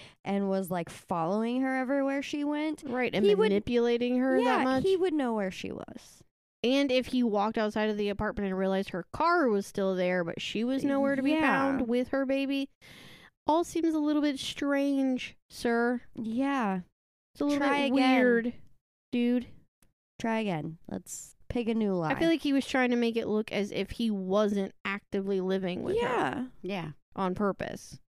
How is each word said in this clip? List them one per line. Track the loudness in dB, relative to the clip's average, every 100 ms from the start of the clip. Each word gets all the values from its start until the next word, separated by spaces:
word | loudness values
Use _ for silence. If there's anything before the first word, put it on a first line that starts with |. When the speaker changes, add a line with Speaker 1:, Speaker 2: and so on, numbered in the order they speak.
| -20 -12 -4
Speaker 1:
and | -2 0
was, | 0 -2
like, | -4 -6
following | -10 -6 -2 0 0 0 0
her | 0 -2
everywhere | 0 0 0 -2
she | -4 -4
went. | -2 -2 -4 -6 -6
Speaker 2:
Right, | -4 -2
and | 2 4
Speaker 1:
He | 6
would | 4
Speaker 2:
manipulating | 2 2 2 2 2 2 2
her | 2 4
that | 4 4
Speaker 1:
Yeah, |
Speaker 2:
much. | 2 2
Speaker 1:
he | 2 2
would | 2
know | 0 0
where | -2 -4
she | -6 -8
was. | -8 -12 -16 -20 -20 _ _ _ _
Speaker 2:
And | 0 2 2
if | 2 2
he | 0
walked | 2 2 0 0
outside | 0 0 0
of | 0
the | -2
apartment | -2 -4 -2 -2
and | 0
realized | 0 0 -2
her | -6 -8
car | -2 2 4 4
was | 2 -2
still | -2 -2
there, | 0 0 0
but | -2 -6
she | -6 -4
was | -2 0
nowhere | 0 2 2 2
to |
be | 2
Speaker 1:
Yeah. | 2
Speaker 2:
found | 4 4 2 0 0
with | 0 0
her | -2 0
baby, | -2 -2 -4 -6 _ -20 -20 -20 -20 -20 _ 0
all | 2
seems | 2 0 0
a | 0
little | 0 2
bit | 0 -2
strange, | -8 -4 0 0 2 2 0 -2 -6 -14 _
sir. | -6 -2 0 0 -2 -6 -10
Speaker 1:
Yeah. | -6 -2 0 0 0 -2 -6 _ _ _ _
Speaker 2:
It's | -2
a | 0
little | 2
Speaker 1:
Try | 2 4 4
Speaker 2:
bit |
Speaker 1:
again. | 4 6 6
Speaker 2:
weird, | 6 4 0 -6 -16 -20 _ _ _
dude. | -2 2 0 -2 -12 _ _ _ _ _ -8
Speaker 1:
Try | -4 -2
again. | -2 -2 -4 -10 -10
Let's | -12 -10 -14 -16 _ -8
pick | -4 -2
a | 0
new | 0
lie. | 0 0
Speaker 2:
I | 2
feel | 2
like | 2
he | 2
was | 0 2
trying | 2 2
to | 2
make | 2 0
it | -2
look | -2 -2
as | -2 -2
if | -4 -6
he | -2 -2
wasn't | -2 0 2 2 0 -4 -6
actively | -8 -8 -4 -4 -2 -2
living | 0 -2 -2 -4
with | -2 -2
her | 0
Speaker 1:
Yeah. | 0 -2 -4 -8 -10
Speaker 3:
Yeah. | -8 -8 -8 -12 _ -4
Speaker 2:
on | -4 0
purpose. | -2 -2 -6 -8 -14 -20 _